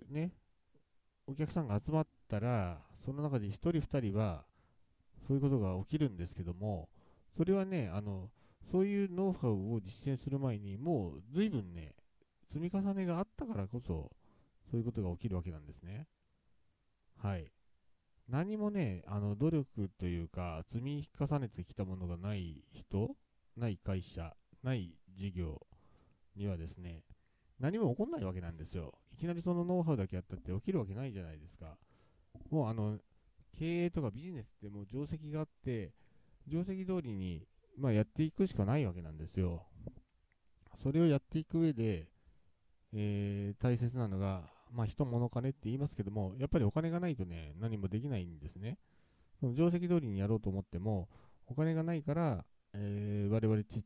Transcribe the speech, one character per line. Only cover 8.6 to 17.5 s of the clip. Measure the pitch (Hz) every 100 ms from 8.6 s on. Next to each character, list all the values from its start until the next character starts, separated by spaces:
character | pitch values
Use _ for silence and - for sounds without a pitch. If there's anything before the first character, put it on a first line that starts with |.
| -
そ | 180
う | 202
い | 202
う | 196
ノ | 175 190
ウ |
ハ | 180 123
ウ | 101 101
を | 117
実 | 95 - 139
践 | 131
す | 135
る | 139
前 | 135 156
に、 | 202 113
も | 160 139 87 71
う | 107
随 | 160 214
分 | 135 90
ね、 | 85 73 - _ _ _ _ -
積 | 151
み | 175
重 | 196 196
ね | 196
が | 180 170
あ |
っ | 202 -
た |
か | 247
ら | 104 95
こ | 120
そ、 | - 80 67 - - _ _ _ -
そ | 117
う |
い |
う |
こ | 117
と | 113
が | 90
起 | 85
き | 113
る | 90
わ |
け | 87
な | 76
ん | 73
で |
す | -
ね。 | 87 110 156 _ _ _ _ _ _ _ _ _ _ -
は | 101 90
い。 | 78